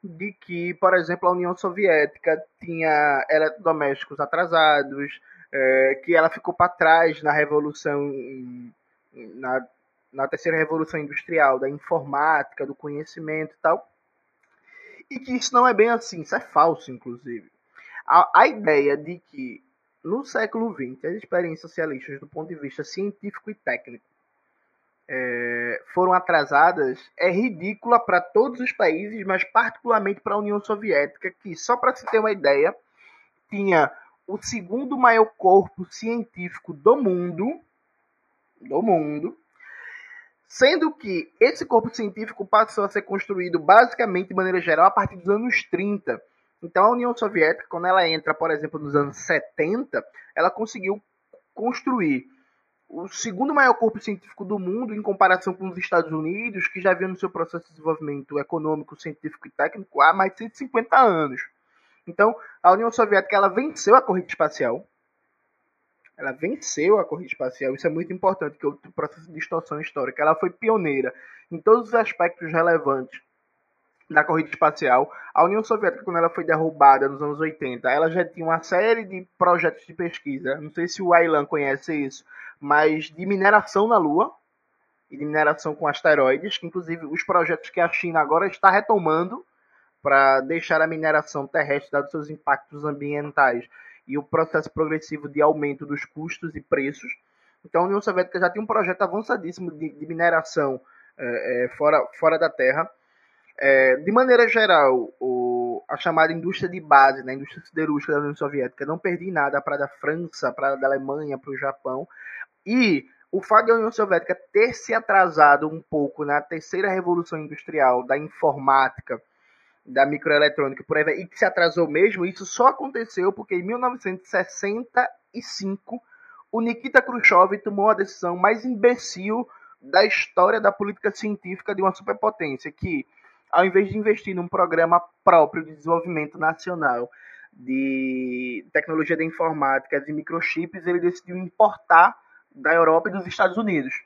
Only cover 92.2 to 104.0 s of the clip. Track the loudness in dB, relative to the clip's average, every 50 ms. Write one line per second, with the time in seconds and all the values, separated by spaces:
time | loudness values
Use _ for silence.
92.2 | -10 -10 -14 -10 _ -2 -2 -2 -2 _ -18 -8 -8 -8 -8 -6 -8 -6 -6 -6
93.2 | -6 -6 0 2 2 2 2 0 -6 -10 _ -20 -20 -20 -20 _ _ _ -8 -8
94.2 | -6 _ 0 0 0 0 -2 -4 -4 -4 _ -4 -4 -2 -2 -6 -6 -10 -14 -12
95.2 | -12 -10 -2 2 2 2 2 2 -2 -6 -6 -8 -8 -10 -10 -10 -10 -14 _ -14
96.2 | -12 -12 -12 -10 -12 -12 -12 -12 -4 _ -2 -2 -2 -4 -6 -10 -14 -16 -16 _
97.2 | _ _ _ _ _ _ _ _ _ -4 _ 0 0 0 -2 -2 -2 -2 -2 -2
98.2 | -2 -2 -2 -2 -2 -2 -2 -4 -6 -4 -2 -2 0 -2 -2 -2 -2 -2 -2 -6
99.2 | -4 -4 -4 -4 -4 -10 -12 -10 -12 -12 -10 -10 -12 -12 -10 -12 -12 -12 -4 0
100.2 | 2 2 2 2 -2 -2 -2 -2 0 0 -2 -4 _ _ _ _ _ _ _ _
101.2 | -8 -6 -6 -6 -4 -4 -2 -2 -2 -4 -4 0 0 2 2 2 0 -2 -6 0
102.2 | 2 2 2 2 0 -2 0 0 2 2 2 0 -2 -6 _ _ _ _ _ _
103.2 | _ _ _ _ _ _ _ -2 2 4 6 6 6 4 4 2